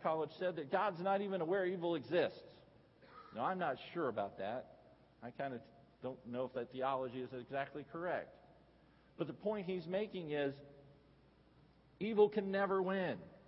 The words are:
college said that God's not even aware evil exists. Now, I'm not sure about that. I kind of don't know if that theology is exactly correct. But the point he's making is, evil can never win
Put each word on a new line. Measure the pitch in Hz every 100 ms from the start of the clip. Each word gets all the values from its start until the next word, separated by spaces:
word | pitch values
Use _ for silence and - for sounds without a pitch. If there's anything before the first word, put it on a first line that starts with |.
college | 180 160 151 -
said | 185 170
that | 143
God's | 190 208 170
not | 190 196
even | 202 190
aware | 160 196 185
evil | 185 170
exists. | 170 120 170 135 - - - - - - - - - - 104
Now, | 139
I'm | 185
not | 165 127 -
sure | 170 143
about | 107 101 -
that. | 95 123 - - - - - -
I | 120
kind | - 139
of | 120 - - - -
don't | 127 123 107
know | 123 127
if |
that | 139 120
theology | 131 131 131 131 127
is | 127 127
exactly | 123 139 135 151 143
correct. | 165 180 135 76 - - - - - - - - -
But | 156
the |
point | 139 202 214 180
he's | 185 160
making | 185 214 185 160
is, | 147 143 135 - - - - - - - - - - - - - -
evil | 202 214 208
can | 214 196
never | 190 196 190
win | 185 190 175 135 - -